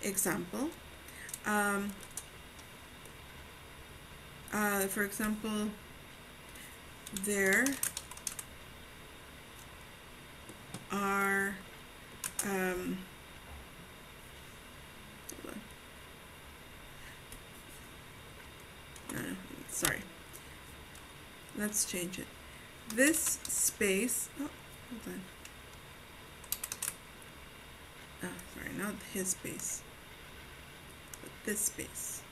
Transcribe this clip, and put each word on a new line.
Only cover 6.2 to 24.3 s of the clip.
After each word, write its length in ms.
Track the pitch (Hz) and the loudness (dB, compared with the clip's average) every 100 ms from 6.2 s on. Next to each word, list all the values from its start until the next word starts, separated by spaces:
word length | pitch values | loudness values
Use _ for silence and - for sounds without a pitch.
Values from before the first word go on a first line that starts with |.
| - - - - - - - - - 202 | -12 -12 -12 -10 -10 -12 -12 -10 -4 0
there 420 | 196 202 190 202 262 269 - - - - - - - - - - - - - - - - - - - - - - - - - - - - - - - | 4 8 10 10 10 6 2 0 -6 -4 -4 -4 -8 -10 -12 -12 -12 -12 -12 -12 -12 -12 -12 -12 -12 -12 -12 -14 -14 -14 -12 -12 -12 -12 -8 -8 0
are, 640 | 196 196 196 196 196 196 196 - - - - - - - - 208 | 2 6 8 8 8 6 2 -6 -12 -12 -12 -12 -4 -2 0 2
um, 540 | 190 185 180 180 185 - - - - - - - - - - - - - - - - - - - - - - - - | 4 4 4 2 0 -2 -10 -12 -12 -10 -10 -10 -12 -12 -12 -12 -12 -12 -12 -12 -12 -12 -12 -12 -12 -12 -12 -8 -8
hold 120 | - - | -6 -6
on. 60 | - - - - - - - - - - - - - - - - - - - - - - - - - - - - - - - - - - - - | -8 -12 -12 -12 -12 -12 -12 -12 -12 -12 -12 -12 -12 -12 -12 -12 -10 -12 -10 -12 -12 -12 -12 -12 -12 -12 -12 -12 -12 -12 -12 -12 -12 -12 -4 -2
No, 60 | |
no, 140 | - 95 - - - | -2 -2 -6 -8 -4
sorry. 320 | - - - - - - - - - - - - - - - - - - - | 4 4 4 -2 -10 -10 -10 -10 -12 -12 -12 -12 -12 -12 -12 -12 -12 -8 0
Let's 280 | 208 208 - | 2 6 4
change 340 | 185 180 185 | 4 0 -2
it. 80 | - - - - - - - | -4 -6 -12 -12 -12 -12 -2
This 460 | 220 277 320 - - - | 10 12 12 6 2 2
space, 840 | - - - 208 190 247 - - | 6 6 8 8 8 6 4 0